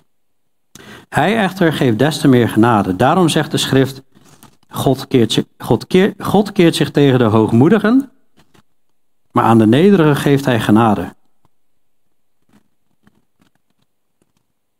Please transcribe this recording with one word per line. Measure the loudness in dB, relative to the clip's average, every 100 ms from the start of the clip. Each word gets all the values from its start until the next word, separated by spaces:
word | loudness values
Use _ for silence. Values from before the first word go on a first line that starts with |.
| _ _ _ _ _ _ _ -20 -20 -20 -8
"Hij | -4 -2 -2
echter | -4 -2 -2
geeft | 0 -2 0
des | -2 0
te | 2
meer | 2 2
genade. | 2 2 2 -2 -2
Daarom | 0 0 0
zegt | -2 -4
de | -6
schrift: | -2 -2 -2 -6 -20 _ _ _ -20 _ _
'God | -6 -4 -4 -2
keert | 0 0
zi-, | -2 -6 -8
God | -4 -4 -2
keer-, | 0 0 -4
God | -4 -2 -2
keert | 0 0
zich | 0 -2
tegen | 0 2 2
de |
hoogmoedigen, | 2 0 2 2 2 2 0 -2 -2 _ _ _ _ _ _ _ _ _ _ _ _
maar | -2
aan | 2 4
de | 4
nederigen | 4 4 4 2 0
geeft | 0 -2
hij | 0 -2
genade.'" | 0 2 2 -2 -6 -16 _ _ _ _ _ _ _ _ _ _ _ _ _ _ _ _ _ _ _ _ _ _ _ _ _ _ _ _ _ _ _ _ _ _ _